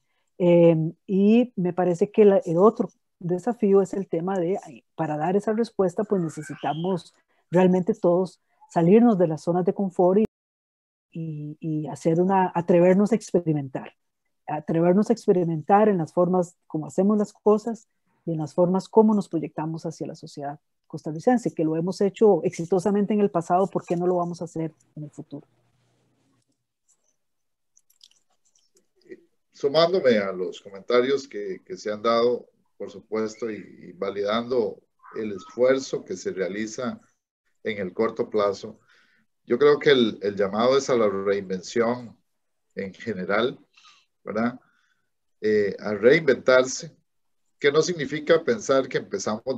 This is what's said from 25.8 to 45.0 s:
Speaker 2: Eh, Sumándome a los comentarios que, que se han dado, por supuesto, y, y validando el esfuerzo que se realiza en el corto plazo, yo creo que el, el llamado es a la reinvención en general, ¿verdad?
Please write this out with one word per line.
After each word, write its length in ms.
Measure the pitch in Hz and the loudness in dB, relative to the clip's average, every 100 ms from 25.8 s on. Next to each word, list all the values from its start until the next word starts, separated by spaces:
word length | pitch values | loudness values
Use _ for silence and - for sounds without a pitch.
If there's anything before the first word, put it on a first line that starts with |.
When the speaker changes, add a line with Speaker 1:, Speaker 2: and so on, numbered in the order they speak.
| _ _ _ _ _ _ _ _ _ _ _ _ _ _ _ _ _ _ _ _ _ _ - _ _ _ _ _ _ _ _ _ | _ _ _ _ _ _ _ _ _ _ _ _ _ _ _ _ _ _ _ _ _ _ -20 _ _ _ _ _ _ _ _ _
Speaker 2:
Eh, 140 | - - _ _ _ | -20 -20 _ _ _
Sumándome 680 | _ 139 147 170 185 135 110 | _ -2 2 2 2 2 2
a 140 | 98 | 0
los 280 | 92 90 - | -6 -8 -10
comentarios 640 | 101 98 - 123 127 139 - | -18 -14 -2 0 2 -2 -4
que, 360 | 104 101 90 | -12 -10 -12
que 120 | - 92 | -14 -12
se 160 | 107 | -8
han 80 | 104 | -4
dado, 480 | 113 117 120 120 - _ _ - | 0 2 0 -2 -6 _ _ -16
por 120 | 98 | -16
supuesto, 600 | 98 - 110 110 - 117 | -16 -8 -6 -6 -6 -10
y, 60 | 101 | -10
y 360 | - - 82 | -16 -20 -20
validando 880 | 85 98 98 101 113 120 123 104 - _ _ - - | -10 -8 -4 -2 -2 -2 -2 -2 -6 _ _ -16 -10
el 160 | 110 | -10
esfuerzo 720 | 98 - - 127 135 135 147 | -10 -10 0 2 2 -4 -10
que 120 | - 92 | -8 -10
se 160 | 101 | -8
realiza 680 | 90 90 101 110 120 123 110 _ _ _ _ _ _ | -6 -6 -6 -8 -8 -8 -10 _ _ _ _ _ _
en 140 | 110 104 | -10 -8
el 140 | 92 | -6
corto 380 | 90 113 110 117 | -4 -4 -4 -4
plazo, 480 | 107 101 98 110 - _ _ _ _ _ _ | -2 -2 -2 -10 -18 _ _ _ _ _ _
yo 140 | - 120 | -6 2
creo 200 | 143 143 | 2 4
que 120 | 151 | 4
el, 280 | 135 113 90 | 4 4 0
el 140 | 101 98 | -6 -4
llamado 420 | 98 104 120 135 | -2 0 2 2
es 100 | 135 | 2
a 80 | 123 | 2
la 120 | 107 | 0
reinvención 1080 | 98 98 101 92 95 - 117 117 123 117 - _ _ _ _ _ - | 0 -2 -2 -4 -8 -4 -2 0 -2 -8 -20 _ _ _ _ _ -12
en 180 | 98 | -12
general, 640 | - 117 95 90 101 123 147 _ _ _ _ _ _ | -10 -10 -8 -4 -2 -2 -4 _ _ _ _ _ _
¿verdad? 360 | - 101 120 127 _ _ _ _ | -10 -4 -4 -6 _ _ _ _